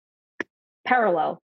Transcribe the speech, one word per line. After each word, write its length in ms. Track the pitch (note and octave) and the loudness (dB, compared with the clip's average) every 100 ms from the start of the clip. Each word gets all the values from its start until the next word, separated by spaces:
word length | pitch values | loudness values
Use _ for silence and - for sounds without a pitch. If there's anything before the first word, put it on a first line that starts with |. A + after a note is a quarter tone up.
| _ _ _ - - _ _ _ | _ _ _ -16 -16 _ _ _
parallel 560 | - B3+ G#3+ E3+ D3 E3+ _ | -2 0 2 0 -2 -6 _